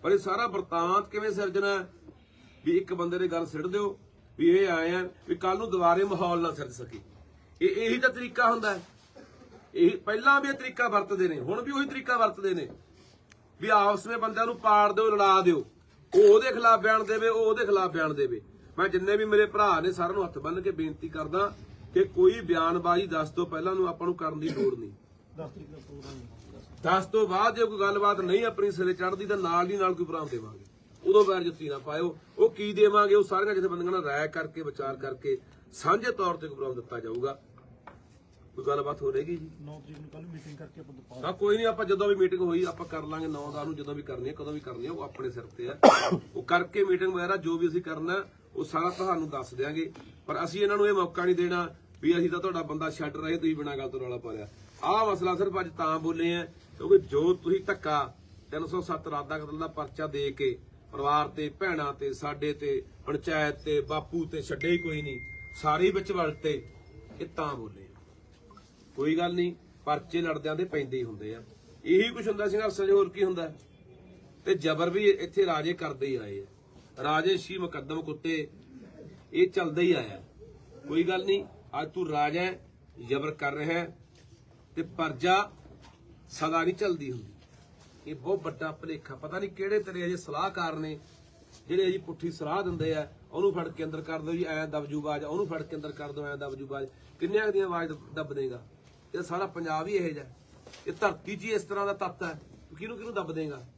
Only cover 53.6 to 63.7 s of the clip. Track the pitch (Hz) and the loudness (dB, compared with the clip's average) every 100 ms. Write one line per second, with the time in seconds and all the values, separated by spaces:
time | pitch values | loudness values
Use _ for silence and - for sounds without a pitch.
53.6 | 143 139 131 131 127 123 120 110 104 - | -4 -6 -6 -6 -8 -8 -8 -12 -12 -18
54.6 | - - - 214 214 190 180 175 196 175 | -20 -6 0 2 2 2 0 0 0 -2
55.6 | 175 156 156 160 160 165 170 170 165 - | -6 -2 -2 0 -2 0 0 0 -6 -14
56.6 | - - 170 196 127 139 170 180 165 190 | -20 -8 6 6 6 2 2 2 0 0
57.6 | 196 190 156 147 135 - - - - 151 | 0 -4 0 0 -2 -8 -20 -20 -12 -8
58.6 | 160 180 175 156 160 147 143 156 151 156 | -4 -6 -4 -6 -6 -8 -6 -8 -8 -8
59.6 | 160 151 147 - 151 143 139 139 135 - | -6 -6 -10 -8 -6 -4 -6 -2 -2 -2
60.6 | - - - 139 139 147 151 156 151 - | -12 -20 -14 -4 2 2 0 -4 -8 -4
61.6 | 190 160 143 135 139 123 147 143 151 147 | -2 -2 -4 -6 -8 -6 -8 -4 -4 -4
62.6 | 147 135 - - - 147 - 156 151 147 | -4 -4 -6 -14 -6 -4 -2 0 0 -2
63.6 | 151 | -2